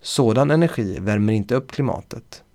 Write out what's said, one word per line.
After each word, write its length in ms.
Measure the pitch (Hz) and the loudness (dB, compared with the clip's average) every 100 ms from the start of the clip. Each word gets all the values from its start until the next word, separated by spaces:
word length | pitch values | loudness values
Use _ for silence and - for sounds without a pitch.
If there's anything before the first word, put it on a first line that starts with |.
Sådan 500 | - - 123 113 143 | -6 0 2 4 2
energi 480 | 156 165 - 104 92 | 4 2 0 -4 -4
värmer 320 | 95 104 104 | -2 0 2
inte 220 | 110 101 | 0 0
upp 180 | 123 131 | -2 -4
klimatet. 680 | - - - - - - - _ | -4 -4 -4 -8 -16 -16 -20 _